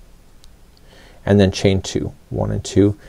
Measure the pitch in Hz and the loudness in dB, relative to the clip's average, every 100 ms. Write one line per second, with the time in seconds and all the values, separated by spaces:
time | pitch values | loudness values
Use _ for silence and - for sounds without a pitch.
0 | - - _ - - _ _ _ - - | -20 -20 _ -20 -20 _ _ _ -20 -20
1 | - - - 101 95 - 101 95 - - | -20 -8 0 2 2 2 0 0 -4 -8
2 | - - - 120 - 104 - - 101 104 | -8 -12 -10 -6 -4 -6 -2 2 2 0